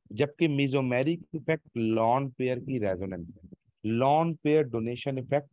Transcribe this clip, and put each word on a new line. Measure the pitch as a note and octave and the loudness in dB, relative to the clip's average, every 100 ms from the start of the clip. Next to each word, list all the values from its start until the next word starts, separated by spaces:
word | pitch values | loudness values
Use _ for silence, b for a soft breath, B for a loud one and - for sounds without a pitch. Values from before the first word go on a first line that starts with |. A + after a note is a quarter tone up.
| - | -10
जबकि | G#2 C#3+ - E3 | -2 -2 0 0
mesomeric | C#3 C#3 C3+ C3 B2 C3+ E3+ - | 2 2 2 2 2 0 -2 -6
इफेक्ट | D#3+ C3 D#3+ _ A#2 | -8 -2 -4 _ -2
लोन | A2 A2+ A2+ B2+ C#3 | 0 2 4 2 0
पेयर | B2 B2+ B2+ | -2 -2 -2
की | - C3 | -4 -2
रेजोनेंस | G#2 F#2 F#2+ F#2 E2+ - | -2 -2 -4 -8 -10 -16
है। | - - _ _ | -20 -20 _ _
लोन | G#2+ A2+ C3 D3+ E3 | -2 2 2 4 2
पेयर | D#3 D3 D3+ | 0 2 2
डोनेशन | C#3 A#2 A2+ A#2+ - C3+ | 2 -2 -4 -4 -4 -6
इफेक्ट, | B2+ C#3+ C#3+ | -2 -2 -2